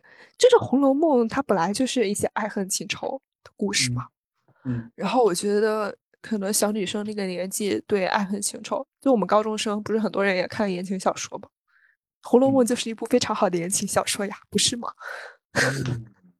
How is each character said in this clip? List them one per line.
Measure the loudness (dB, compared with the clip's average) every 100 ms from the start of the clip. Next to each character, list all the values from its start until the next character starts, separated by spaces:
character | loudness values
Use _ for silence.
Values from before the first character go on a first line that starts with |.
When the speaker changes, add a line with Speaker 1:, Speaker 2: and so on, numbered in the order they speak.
| _ -20 -20 4
Speaker 1:
就 | 8
是 | 8
《红 | 6 4
楼 | 4
梦》 | 4 4 4 2
它 | -2
本 | 0 0
来 | 2
就 | 0 0
是 | 0 0
一 |
些 | 0 -2
爱 | -2 -4
恨 | -4 -4
情 | -6 -6
仇 | -6 -6 -8 -12 _
的 | -20 -4
故 | -2
事 | 0 0
嘛。 | -2 -8 _ _ _ _ _
Speaker 2:
嗯， | -6 -6
嗯。 | -8 -6
Speaker 1:
然 | -2
后 | 2
我 | 4
觉 | 2 0 2
得 | 2 0 -4 -8 _ _
可 | -6 -4
能 | -2
小 | 0 0
女 | 0
生 | -4 -6 -6
那 |
个 | -6
年 | -6 -6 -6
纪 | -4 -2 -2 -2
对 | 0 2
爱 | 0
恨 | 0 -4
情 | -6 -8
仇， | -6 -6 -6 _
就 | 2
我 | 4
们 |
高 | 4 2
中 | 2 -2
生 | -4 -4
不 | -2
是 | -2
很 | -2
多 | 0
人 | 0
也 | 0 -2
看 | -4 -2
言 | -4
情 | -4 -2
小 | -2
说 | -2 -8 -12
吗？ | -16 _ _ _ _ _ _ _ 2
《红 | 4
楼 | 6
梦》 | 4 2
就 |
是 | 0 -4
一 |
部 | -8 0
非 | 0
常 | 0
好 | 0 0
的 | 0
言 | -2
情 | -4 -2
小 | -2
说 | -2 -4 -6
呀， | -8
Speaker 2:
嗯。 | _
Speaker 1:
不 | 0
是 | 0 -2
吗？ | -8 -12 -14 -14 -14
<laughs> | -20 _
Speaker 2:
嗯。 | -2 -2 -2 -4 -6 -10 _ _ _